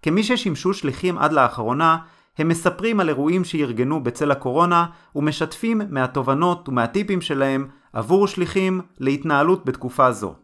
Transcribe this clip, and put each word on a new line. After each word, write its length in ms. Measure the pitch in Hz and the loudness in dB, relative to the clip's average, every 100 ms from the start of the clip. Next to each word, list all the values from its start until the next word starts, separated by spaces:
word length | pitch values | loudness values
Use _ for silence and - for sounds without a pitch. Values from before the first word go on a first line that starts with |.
כמי 180 | - 175 | 2 0
ששימשו 520 | 220 247 196 147 180 | 2 0 0 -2 -2
שליחים 440 | 196 147 131 185 170 | -2 -4 -2 -4 0
עד 140 | 151 | 2
לאחרונה, 640 | 151 123 127 110 131 165 165 - _ _ - | 4 2 2 -4 0 2 2 -2 _ _ -4
הם 100 | 160 | 0
מספרים 520 | 165 175 170 214 214 | 2 0 -2 -2 0
על 80 | 170 | 0
אירועים 360 | 135 147 185 | 0 0 0
שארגנו 580 | 170 160 139 113 123 156 | 0 -2 -2 0 0 0
בצל 280 | 120 - 147 | -4 -2 0
הקורונה 560 | 139 131 131 175 175 170 - _ | 0 0 2 4 4 0 -6 _
ומשתפים 680 | 147 151 147 160 - 226 226 202 | -2 -2 -2 -6 -4 -2 -2 -2
מהתובנות 800 | 143 127 147 127 135 175 170 - | -2 -2 -2 0 2 2 0 -2
ומהטיפים 520 | 123 117 196 208 185 | -2 0 -2 -2 -2
שלהם 480 | 170 139 139 135 135 - _ | -2 0 0 0 -6 -14 _
עבור 340 | 110 110 185 196 | -8 0 2 2
שליחים 540 | 196 170 196 190 185 175 _ | 0 -4 0 0 -2 -6 _
להתנהלות 680 | 135 139 151 143 156 190 | -2 -2 0 2 4 2
בתקופה 480 | 135 - 127 - 131 | 0 -6 -6 2 2
זו. 220 | 107 101 71 | 2 -6 -10